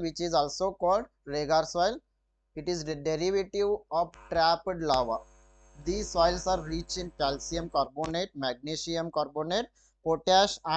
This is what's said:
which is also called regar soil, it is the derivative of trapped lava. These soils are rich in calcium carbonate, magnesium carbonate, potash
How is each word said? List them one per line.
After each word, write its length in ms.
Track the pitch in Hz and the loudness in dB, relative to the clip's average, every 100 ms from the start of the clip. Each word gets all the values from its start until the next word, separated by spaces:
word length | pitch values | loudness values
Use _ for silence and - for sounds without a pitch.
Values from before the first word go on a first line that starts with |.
| 165 | -2
which 140 | 156 170 | -2 0
is 60 | |
also 340 | 160 147 - 190 185 | 2 2 -2 -4 0
called 220 | 180 208 247 _ 143 | 2 2 -2 _ -6
regar 320 | 147 147 160 156 | -4 2 2 2
soil, 240 | 175 190 247 - _ _ _ _ 156 | 0 0 -2 -12 _ _ _ _ -10
it 80 | 160 | -4
is 120 | 170 | -4
the 120 | 151 147 151 | -4 -4 -4
derivative 600 | 156 180 196 190 202 202 208 - 160 | -2 0 0 -2 -2 0 -2 -2 -2
of 80 | 170 - - | -2 -6 -4
trapped 500 | 170 160 170 190 175 156 | 2 4 2 -2 -2 2
lava. 260 | 131 117 113 - - _ _ - 147 165 | 2 2 -4 -8 -20 _ _ -20 -8 -6
These 220 | 202 208 175 | -4 -2 4
soils 320 | 170 175 185 | 4 4 0
are 140 | 185 156 165 | -2 -2 -6
rich 220 | - 180 | -6 -8
in 100 | 175 - | -8 -2
calcium 500 | 139 143 - 165 170 143 | -2 -2 -4 -6 -2 -2
carbonate, 560 | 131 139 160 165 196 143 131 | -2 -4 -4 -4 -6 -4 -4
magnesium 680 | 123 143 156 170 165 165 156 | -4 -6 -6 -4 -4 -2 -2
carbonate, 500 | 143 147 160 202 247 _ _ _ | -2 -4 -2 -2 -4 _ _ _
potash 520 | 160 160 180 185 202 - 160 | -2 0 6 6 6 0 -2